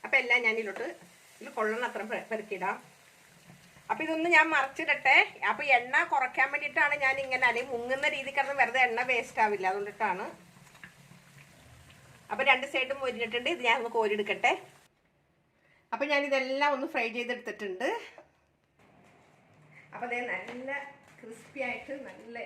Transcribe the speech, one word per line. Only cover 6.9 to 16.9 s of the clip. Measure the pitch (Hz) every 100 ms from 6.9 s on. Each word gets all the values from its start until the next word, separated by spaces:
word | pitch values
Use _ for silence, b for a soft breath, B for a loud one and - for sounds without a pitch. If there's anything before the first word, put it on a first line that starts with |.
| 285
ഞാൻ | 269 269
ഇങ്ങനെ, | 269 254 254
അല്ലെങ്കിൽ | 233 254
മുങ്ങുന്ന | 240 240 269 294
രീതിക്ക് | 294 269 277
കിടന്ന് | 269 277
വെറുതെ | 233 254 247
എണ്ണ | 226 247
വേസ്റ്റ് | 240 233 -
ആവില്ല, | 214 202 185
അതുകൊണ്ടിട്ടാണ്. | 202 202 202 214 180 254 - - - - - - - - - - - - - - - - - - - -
അപ്പം | 214 269
രണ്ട് | 262 269
സൈഡും | 285 254 277
മൊരിഞ്ഞിട്ടുണ്ട്. | 262 220 226 240 254
ഇത് | 339 247
ഞാൻ | 247
ഒന്ന് | 233 226
കോരിയെടുക്കട്ടെ. | 214 208 208 190 247 339 - - _ _ _ _ _ _ _ _ b b b
അപ്പം | 226 285
ഞാനിതെല്ലാം | 285 285 269 262 269 294 277
ഒന്ന് | 277